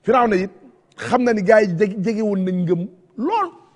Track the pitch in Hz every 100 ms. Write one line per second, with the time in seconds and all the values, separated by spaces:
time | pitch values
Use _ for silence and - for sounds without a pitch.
0 | - 247 233 190 196 - - _ _ -
1 | 226 254 240 220 185 220 220 165 208 208
2 | 185 214 214 196 185 180 170 175 196 -
3 | _ - 277 440 349 - _